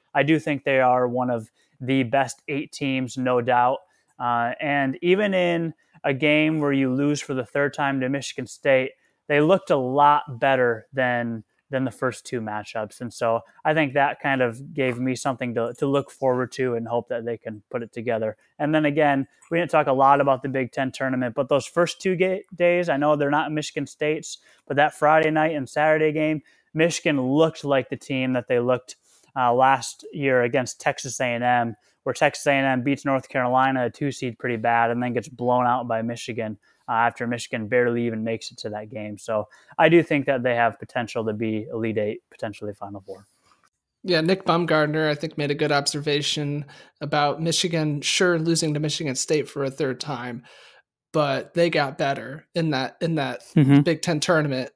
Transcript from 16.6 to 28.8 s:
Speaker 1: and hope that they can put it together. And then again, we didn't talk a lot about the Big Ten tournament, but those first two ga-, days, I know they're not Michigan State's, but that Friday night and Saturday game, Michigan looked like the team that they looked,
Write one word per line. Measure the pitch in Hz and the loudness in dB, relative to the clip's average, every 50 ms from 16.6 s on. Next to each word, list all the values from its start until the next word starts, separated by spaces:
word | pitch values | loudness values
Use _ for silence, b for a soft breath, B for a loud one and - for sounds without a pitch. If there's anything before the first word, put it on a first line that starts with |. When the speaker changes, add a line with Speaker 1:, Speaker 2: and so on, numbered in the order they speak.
| 127 127 117 | -2 -2 -2
Speaker 1:
and | 117 117 | -4 -4
hope | 110 120 120 - - | -2 -2 -2 -2 -4
that | 123 117 113 | -6 -6 -6
they | 117 113 - | -6 -8 -8
can | - 117 107 104 - - | -8 -12 -14 -14 -12 -10
put | - 120 | -8 -8
it | 117 107 | -8 -10
together. | - 120 110 120 113 110 110 110 107 _ _ _ _ - | -10 -6 -4 -2 -2 -2 -2 -4 -6 _ _ _ _ -4
And | 151 147 156 | -2 0 2
then | 156 151 | 2 2
again, | 147 143 156 151 147 139 135 135 - b b b b | 2 2 2 2 4 2 2 0 -4 b b b b
we | 170 170 | -4 -2
didn't | 175 151 | 0 2
talk | 165 156 143 | 2 2 2
a | 143 131 | 2 4
lot | 135 135 135 143 143 | 4 6 6 6 6
about | 139 139 135 123 | 4 2 2 0
the | - 135 | 0 -4
Big | 131 135 131 123 | -4 -4 -4 -4
Ten | - 143 135 131 | -4 -4 -4 -4
tournament, | - - 135 131 131 127 127 120 110 | -4 -4 -4 -2 -2 -2 -2 -2 -2
but | 143 135 - | -2 0 2
those | 147 135 - | 0 0 0
first | - - 170 175 165 - - | 0 0 0 0 0 0 -2
two | - 190 185 | -2 -2 0
ga-, | 165 185 190 185 196 - _ 185 | 2 0 0 0 -2 -6 _ -2
days, | 165 175 175 175 175 175 170 | 2 2 4 4 2 2 0
I | 143 139 | 0 2
know | 147 151 151 | 4 4 4
they're | 147 143 139 | 4 2 2
not | 147 156 156 151 | 2 0 0 0
Michigan | 151 151 147 - - 151 139 | -2 -4 -4 -6 -6 -8 -8
State's, | - - - 151 151 156 151 156 - - - b b b b b | -8 -6 -4 -2 -2 -2 -2 -6 -10 -16 -16 b b b b b
but | b 139 | b 2
that | 139 147 147 - | 4 4 4 2
Friday | - 151 147 156 160 156 - | 2 4 6 6 6 4 4
night | 156 156 156 160 160 | 2 2 2 2 0
and | 147 131 | -2 -6
Saturday | - - 151 151 156 156 156 156 156 | -4 -2 0 2 4 4 4 2 2
game, | 151 156 156 156 156 147 - b b b b b b | 2 0 0 0 -2 -4 -6 b b b b b b
Michigan | 156 160 170 - - - 165 147 135 | 2 2 2 0 0 0 0 0 0
looked | 127 127 139 151 160 160 - - - | 0 2 2 4 4 2 0 -2 -2
like | 143 139 135 127 - | 0 0 0 0 -2
the | 135 | -6
team | - - - 139 131 131 127 127 | -10 -8 -6 -4 -2 -2 -2 -2
that | 123 120 | -2 -2
they | - 127 120 | 0 0 2
looked, | 120 123 127 123 | 2 2 0 0